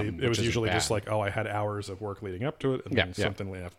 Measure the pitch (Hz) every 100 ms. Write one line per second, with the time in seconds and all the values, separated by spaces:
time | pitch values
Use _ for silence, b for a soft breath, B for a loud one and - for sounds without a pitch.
0 | 104 82 123 113 117 113 107 85 - 107
1 | 107 107 101 107 107 104 104 104 101 92
2 | 104 98 101 90 135 - 135 131 - 117
3 | 90 95 87 101 98 92 87